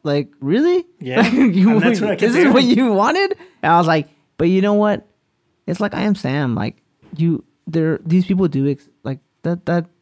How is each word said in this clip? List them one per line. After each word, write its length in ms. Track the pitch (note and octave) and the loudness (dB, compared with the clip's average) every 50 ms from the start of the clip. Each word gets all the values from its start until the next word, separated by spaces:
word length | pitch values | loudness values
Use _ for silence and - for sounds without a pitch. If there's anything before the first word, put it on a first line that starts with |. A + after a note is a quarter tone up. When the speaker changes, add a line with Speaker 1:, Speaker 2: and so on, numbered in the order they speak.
| - | -6
Speaker 1:
Like, 260 | D3+ C#3+ D3 C#3+ - _ _ | -4 -2 -2 -4 -6 _ _
really? 460 | C3+ C#3 F3+ B3 D#4 F4 F4+ F4+ E4+ - _ _ | -4 -2 0 2 2 2 0 0 -4 -6 _ _
Speaker 2:
Yeah. 220 | D#3+ B2+ B2+ A3 | -10 -4 0 2
Speaker 1:
<laughs> 0 | |
Like, 120 | A3+ - A#3+ C#4 C4+ A3+ E3+ | 2 2 2 2 2 2 4
you, 140 | F#3+ F#3 A3+ | 4 4 4
Speaker 2:
And 100 | A3 G#3+ | 4 4
that's 200 | - B3 A3+ F3+ | 2 2 0 0
what 100 | G#3 G#3+ | -2 -4
I 40 | F#3 | -2
kept 180 | - G3+ A#3+ A#3+ | 0 0 0 2
Speaker 1:
this 120 | E4 F4 | 2 4
is 80 | C#4 A3 | 4 4
what 100 | C4 C4+ | 4 4
Speaker 2:
hearing. 140 | A#3+ B3 A3 C4 A#3+ | 2 2 2 2 2
Speaker 1:
you 40 | G3+ | 2
wanted? 400 | F#3+ G#3 B3+ E4 F#4+ G4 F#4+ G4+ - - - _ _ - | 2 2 0 0 0 -2 -2 -4 -8 -12 -18 _ _ 0
And 80 | D#3 | 2
I 60 | E3 | 2
was 100 | F3 F3 | 4 4
like, 200 | D#3+ E3 D#3 D3+ - _ _ _ _ _ | 2 0 0 -2 -6 _ _ _ _ _
"But 120 | - D#3+ E3+ | -2 0 0
you 120 | F#3 F#3+ | 2 2
know 120 | F#3+ G#3 G#3 | 2 2 0
what? 340 | G#3 G#3 G#3 G#3 - - _ _ _ _ _ _ _ _ _ _ _ _ | 0 0 0 -2 -4 -8 _ _ _ _ _ _ _ _ _ _ _ _
It's 120 | - F3 - | -10 -6 -6
like 140 | G#3 G3+ - | -6 -6 -4
I 80 | - | -4
Am 140 | G3+ G#3 G3+ | -2 -2 -2
Sam. 400 | - - C3 C3+ D3 C#3+ B2 A2+ | -2 -2 -4 -4 -2 -2 -4 -4
Like, 260 | A2 G#2+ - - _ _ _ _ _ _ _ - | -4 -6 -8 -10 _ _ _ _ _ _ _ -6
you, 280 | D3+ E3 E3+ D#3+ - - _ _ _ _ | -4 -2 -2 -2 -4 -6 _ _ _ _
there, 340 | - D#3+ E3 D#3 D#3+ D3+ - - | -6 -4 -2 -2 -2 -2 -4 -2
these 200 | D#3+ E3+ F#3 F3+ | 0 0 0 0
people 220 | - G3 F3+ F#3+ | 0 0 0 -2
do 200 | D#3 C3+ C3+ C3+ | -2 -2 -2 -2
ex-, 220 | C#3+ C3+ - _ _ _ _ - | -2 -4 -6 _ _ _ _ -12
like, 160 | A#2 C3+ B2 _ _ _ _ - | -10 -10 -10 _ _ _ _ -6
that, 220 | E3 F3 F3 - | -6 -6 -6 -4
that, 200 | - E3+ F3 E3 - _ _ | -4 -4 -4 -4 -6 _ _